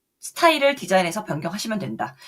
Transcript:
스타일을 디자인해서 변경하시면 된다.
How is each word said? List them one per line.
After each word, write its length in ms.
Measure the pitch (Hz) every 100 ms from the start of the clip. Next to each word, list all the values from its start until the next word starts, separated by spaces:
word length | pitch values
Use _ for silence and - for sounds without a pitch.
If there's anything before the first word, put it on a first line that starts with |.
| _ _
스타일을 540 | - - 339 302 277
디자인해서 500 | 277 180 185 170 208
변경하시면 540 | - 151 165 196 226 214
된다. 380 | 131 110 113 -